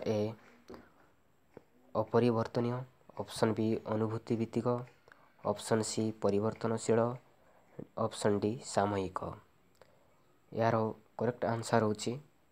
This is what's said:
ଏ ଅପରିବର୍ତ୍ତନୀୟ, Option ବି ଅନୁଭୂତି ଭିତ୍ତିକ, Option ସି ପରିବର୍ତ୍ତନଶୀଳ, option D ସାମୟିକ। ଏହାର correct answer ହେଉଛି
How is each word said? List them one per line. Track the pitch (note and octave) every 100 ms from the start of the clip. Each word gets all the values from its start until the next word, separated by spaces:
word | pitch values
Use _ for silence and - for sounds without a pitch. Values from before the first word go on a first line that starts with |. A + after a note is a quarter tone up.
| -
ଏ | G#2+ G#2+ A#2+ - - - - - _ _ _ _ _ _ - - _ _ G#2+
ଅପରିବର୍ତ୍ତନୀୟ, | A2 A#2 A#2+ A2+ A2+ B2 A#2+ B2 C3 _ - -
Option | G#2 - A2+
ବି | A2+ A2 A2 -
ଅନୁଭୂତି | A2 A2 A2+ - A2+
ଭିତ୍ତିକ, | A2 A#2 B2 A#2+ B2+ - _ - - _
Option | - G#2 - A2+
ସି | G#2+ - A2 -
ପରିବର୍ତ୍ତନଶୀଳ, | G#2 G2+ A2 - A2+ A2+ - A2+ A#2 C3 - _ _ _ _ - - -
option | A2 - A2 G2+
D | G#2 B2+ -
ସାମୟିକ। | - G2+ G2+ F2+ - - - - _ _ _ - _ _ _ _ _ _
ଏହାର | - A2+ A2+ A2 - - -
correct | A2 B2 -
answer | A#2 A2+ A#2
ହେଉଛି | G#2+ G#2+ - C3 - _ _